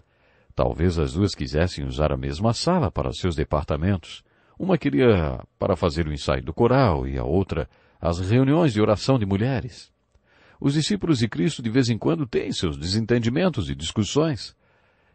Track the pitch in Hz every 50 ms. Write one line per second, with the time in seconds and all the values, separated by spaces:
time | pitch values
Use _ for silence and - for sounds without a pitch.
0 | _ _ _ _ _ _ _ _ _ _ - - 64 62 60 65 82 92 80 82
1 | 76 65 64 85 104 95 - - 76 62 69 76 87 90 - 78 69 65 62 67
2 | 76 73 71 65 65 69 73 80 104 117 117 - - 165 180 180 139 85 - -
3 | 65 64 60 - - 90 78 73 73 - 78 73 71 - 80 73 80 98 101 87
4 | - - - - - _ _ _ _ _ _ - - 190 185 - - 139 135 135
5 | 131 120 107 90 78 71 64 - 50 - _ _ - 98 95 - 98 85 69 80
6 | 85 76 76 71 - - 69 65 57 71 80 - 120 117 123 139 135 104 80 67
7 | 64 67 67 64 60 64 80 95 95 - - 78 - - _ _ _ _ _ _
8 | 85 85 87 87 92 95 113 127 135 135 147 165 175 143 104 104 107 107 104 92
9 | - - 135 127 104 95 98 95 110 135 139 107 123 123 - - - - _ _
10 | _ _ _ _ _ _ _ _ _ _ _ _ - 139 143 160 147 - 208 190
11 | 190 175 151 110 120 110 - 143 170 170 - - 120 113 107 135 127 117 120 98
12 | - 135 165 165 143 110 - 156 - - - - - 85 73 69 76 90 98 110
13 | 113 104 120 120 113 117 123 151 185 185 147 - 85 69 69 69 76 87 - 110
14 | 104 - - 143 156 165 135 - - - - _ _ _ _ _ _ _ _ _
15 | _ _ _